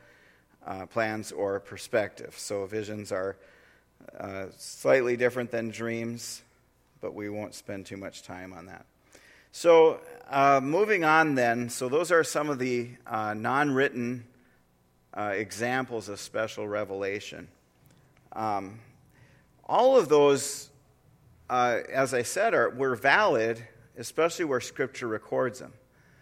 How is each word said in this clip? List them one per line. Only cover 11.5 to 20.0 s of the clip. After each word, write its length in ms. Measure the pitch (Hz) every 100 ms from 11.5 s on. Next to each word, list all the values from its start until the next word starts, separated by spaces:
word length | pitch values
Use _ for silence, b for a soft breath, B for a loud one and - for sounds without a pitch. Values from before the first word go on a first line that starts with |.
| 117 120
so 200 | - 127
those 220 | 147 170
are 140 | 170
some 240 | 151 156 151
of 100 | 135
the, 300 | 127 123 120 127 -
uh, 280 | 110 107
non-written, 880 | 107 117 135 147 131 139 123 120 123 113 b b b b _ _ _ _
uh, 200 | - 104
examples 720 | 98 104 101 120 131 123 117 98
of 100 | 98
special 480 | - 107 110 - 104
revelation. 840 | 104 101 98 98 101 - 82 87 _ _ _ b b b b _
Um, 480 | - 110 101 95 113 113 _ _ b b b b _ -
all 300 | 165 254
of 120 | 262